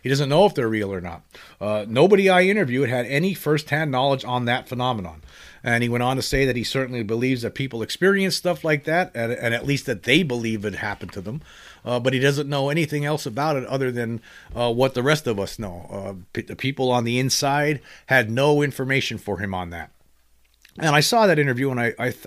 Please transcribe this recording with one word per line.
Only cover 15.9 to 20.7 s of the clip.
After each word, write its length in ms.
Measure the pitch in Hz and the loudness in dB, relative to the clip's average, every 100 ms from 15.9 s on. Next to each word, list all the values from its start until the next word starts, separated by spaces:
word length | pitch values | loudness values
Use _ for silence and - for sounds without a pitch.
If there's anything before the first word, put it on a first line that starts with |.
| 98 98 95 95 | -10 -10 -12 -10
p-, 80 | - | -10
the 160 | - - | -10 -6
people 340 | 131 139 127 | -6 -2 0
on 140 | 123 117 | 2 0
the 140 | 123 | 0
inside 600 | 131 - 139 147 147 143 - - - | 0 0 0 0 0 -2 -8 -18 2
had 220 | 131 110 | 2 2
no 320 | 120 147 147 | 2 4 4
information 560 | 143 135 131 135 - 110 | 2 -2 -2 0 -2 -6
for 200 | - 87 | -6 -4
him 160 | 101 | -4
on 160 | 92 87 | -4 -6
that. 220 | 85 76 _ _ _ _ _ _ _ - | -10 -14 _ _ _ _ _ _ _ -20